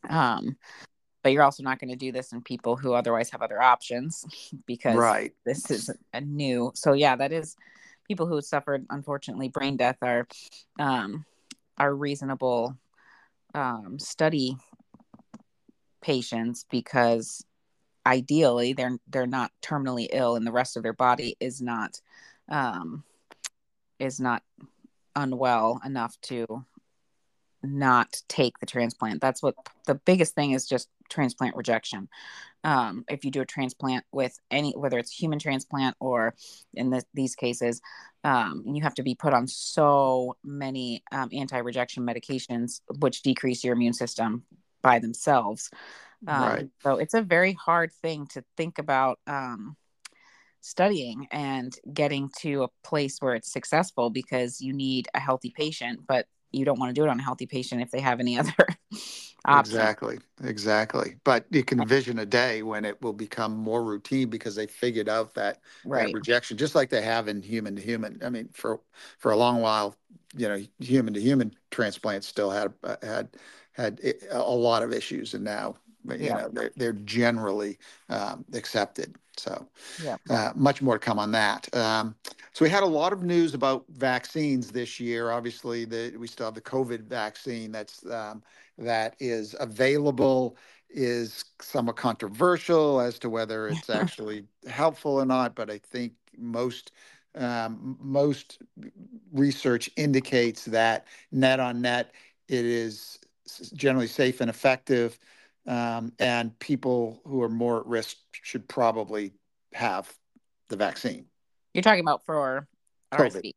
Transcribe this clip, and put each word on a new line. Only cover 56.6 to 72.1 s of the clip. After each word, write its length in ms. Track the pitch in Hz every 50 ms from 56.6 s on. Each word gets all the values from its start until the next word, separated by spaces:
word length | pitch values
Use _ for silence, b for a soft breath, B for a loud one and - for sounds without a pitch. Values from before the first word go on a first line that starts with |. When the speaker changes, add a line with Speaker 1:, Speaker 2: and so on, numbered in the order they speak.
| 135
Speaker 1:
don't 120 | 143 139
wanna 140 | 117 131 123
do 120 | 123 147 151
it 40 |
on 100 | 151 135
a 60 | 117 139
healthy 220 | 127 131 - -
patient 360 | - - 127 127 - 131 120
if 100 | 123 -
they 100 | - 127
have 180 | 135 131 123 120
any 180 | 127 123 120
<laughs> 20 | 120
other 280 | - - - - 175 - 175 _ _ _ 214 B B B B B B B B B _
option. 320 | - 143 139 135 107 110
Speaker 2:
Exactly, 420 | 113 110 107 104 - - 113 - - - _ _ _ -
exactly. 720 | - 107 104 101 107 107 107 110 110 - - - - - - _
But 220 | 139 127 117 - _
you 140 | - 147 127
can 160 | - 143 123
envision 400 | 120 110 131 139 123 120 117 113
a 60 | 107
day 360 | 101 110 120 123 127 113 110
when 220 | 107 110 107 107 104
it 180 | 104 101 _
will 120 | - 117 104
become 420 | 104 110 104 - - 113 110 110
more 300 | 110 110 110 110 120 117
routine 440 | 110 104 101 - - 139 135 131 117
because 260 | 110 110 - 117 101
they 120 | 104 107
figured 400 | 104 - - - 123 113 113 104
out 260 | 107 107 113 110 107 _
that, 260 | - 101 101 - _ B B B B B
that 40 | -
Speaker 1:
Right. 240 | 139 127 120 - -
Speaker 2:
rejection, 440 | 110 98 - 120 120 - - 117
just 180 | 104 143 156 -
like 140 | 151 135 127
they 140 | - 113 107
have 260 | 110 113 117 110 107
in 120 | 104 104
human 360 | 95 98 113 113 107 104 98
to 40 | 98
human. 380 | 95 110 117 113 110 104 - -
I 80 | - 123
mean, 200 | 123 113 113 -
for, 300 | - - - 113 110 - _ _ B B B B B B
for 120 | - 117
a 60 | 107
long 240 | 107 120 120 123 120
while, 340 | 113 110 110 107 104 101 - _ _ _ - - _ _ -
you 140 | 139 120 104
know, 120 | 101 98 101 - _ _
human 340 | - 120 127 135 120 110 104
to 80 | 101
human 340 | 104 127 139 135 120 107 - _ _ _
transplants 560 | - - 117 104 98 - - 110